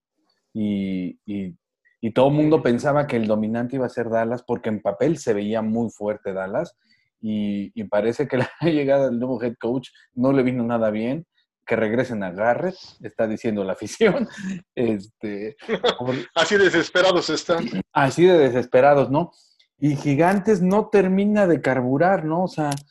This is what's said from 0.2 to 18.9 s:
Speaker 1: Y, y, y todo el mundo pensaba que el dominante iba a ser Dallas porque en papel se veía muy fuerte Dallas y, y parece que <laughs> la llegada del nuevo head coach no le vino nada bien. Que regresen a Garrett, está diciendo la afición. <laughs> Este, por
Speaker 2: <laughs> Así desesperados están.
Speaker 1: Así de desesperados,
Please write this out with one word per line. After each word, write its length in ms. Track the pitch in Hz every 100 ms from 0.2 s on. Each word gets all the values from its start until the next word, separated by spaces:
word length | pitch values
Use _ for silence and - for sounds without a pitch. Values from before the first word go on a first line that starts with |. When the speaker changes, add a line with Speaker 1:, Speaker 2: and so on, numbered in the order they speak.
| _ _ _
Speaker 1:
Y, 640 | 110 104 101 98 92 90 - -
y, 300 | 101 92 85 _ _ _ _
y 100 | 113
todo 160 | 120 135
el 60 |
mundo 280 | 147 151 156
pensaba 460 | 135 120 143 143 143
que 80 | 120
el 120 | 110
dominante 500 | 107 107 117 123 135
iba 80 | 120
a 40 |
ser 200 | - 113
Dallas 340 | 113 113 123 -
porque 240 | 117 117
en 120 | 107
papel 360 | 104 98 139 160
se 160 | -
veía 280 | 104 104 110
muy 280 | 110 113 117
fuerte 440 | - 104 107 101
Dallas 420 | 95 95 120 170 _ _ _ _ _
y, 500 | 110 107 104 101 101 -
y 60 | 98
parece 420 | 104 110 117 139
que 100 | 131
<laughs> 0 |
la 120 | 127 -
llegada 440 | 165 151 139 139 135
del 100 | 120
nuevo 220 | 127 123
head 140 | 120 117
coach 300 | 113 131 - _ _
no 200 | - 127
le 100 | 139
vino 200 | 127 127
nada 260 | 117 117 110
bien. 340 | 107 113 151 - _ _ _ -
Que 120 | 113
regresen 460 | 110 117 127 110
a 80 | 95
Garrett, 440 | 90 113 120 175 180 - -
está 220 | 113 - 110
diciendo 380 | 107 117 104
la 80 | 95
afición. 560 | 92 104 - 220 175 226 - 190
<laughs> 240 | 190 - -
Este, 800 | 117 104 95 _ 107 101 110 - - 220 240 -
por 160 | 123 127 -
Speaker 2:
<laughs> 100 | -
Así 220 | - 202
desesperados 720 | 185 165 151 185 185 175 147
están. 340 | 151 - 170 226 185 -
Speaker 1:
Así 320 | 151 135 156 180
de 120 | 175
desesperados, 720 | 135 123 123 127 139